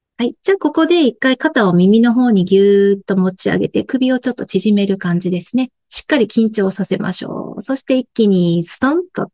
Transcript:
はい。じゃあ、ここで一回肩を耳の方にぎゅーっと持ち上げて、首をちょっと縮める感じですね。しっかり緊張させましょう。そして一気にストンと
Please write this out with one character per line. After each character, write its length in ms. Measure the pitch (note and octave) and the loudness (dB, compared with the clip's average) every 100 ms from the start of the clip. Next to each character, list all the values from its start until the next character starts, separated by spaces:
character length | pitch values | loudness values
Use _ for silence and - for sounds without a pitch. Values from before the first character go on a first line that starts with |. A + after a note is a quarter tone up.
| _ - | _ -6
は 60 | A#3+ | -6
い。 100 | - | -4
じ 100 | - | -4
ゃ 40 | G4 | 0
あ、 20 | |
こ 140 | D4 | 0
こ 140 | D#4 D#4+ | 0 2
で 200 | F4 C4+ | 4 2
一 120 | - | 0
回 200 | C4 B3+ | -2 0
肩 280 | D#4 D4 G3 | 0 0 2
を 60 | |
耳 300 | F3 F#3 A3 | 4 4 4
の 100 | A#3+ | 4
方 180 | A#3 B3 | 2 2
に 140 | G3+ | 2
ぎ 160 | F3+ G3 | 2 4
ゅ 320 | G3+ G3+ G3+ G3 | 4 4 2 0
ー 0 | |
っ 20 | |
と 160 | - G3 | -2 0
持 160 | F#3 | 0
ち 180 | F#3 G3+ | -2 -4
上 80 | F3+ | -2
げ 100 | G3 | -2
て、 120 | G3+ | -4
首 300 | - B3+ B3+ | -2 -2 0
を 80 | B3+ | 0
ち 80 | B3+ | -4
ょ 20 | |
っ 20 | |
と 100 | A#3+ | -6
縮 300 | - F#3+ G#3+ | -4 -2 0
め 120 | G3+ G3 | 0 0
る 120 | G3 | -2
感 220 | F3+ F3 | -2 -2
じ 100 | F3+ | -2
で 100 | F3+ | -6
す 160 | E3+ A#3+ | -4 -4
ね。 140 | B3+ _ - | -4 _ -14
し 140 | - | -10
っ 20 | |
か 140 | - D4+ | -2 -2
り 80 | A3 | 0
緊 240 | - A3+ | 0 0
張 200 | A3 G3 | 0 -4
さ 140 | F#3+ | -2
せ 140 | F#3 F3+ | -6 -4
ま 160 | - | -6
し 100 | F3+ | -8
ょ 300 | - - - - | -8 -10 -10 -10
う。 40 | |
そ 140 | - C4+ | -8 -6
し 60 | |
て 140 | - C4 | -2 -2
一 100 | B3 | -2
気 160 | - G#3+ | 0 2
に 340 | F#3 F3 E3+ | 2 2 0
ス 160 | E3 - | -4 -4
ト 160 | C4 | -2
ン 140 | E4 F#4 | -2 -4
と 240 | - G3+ | -8 -10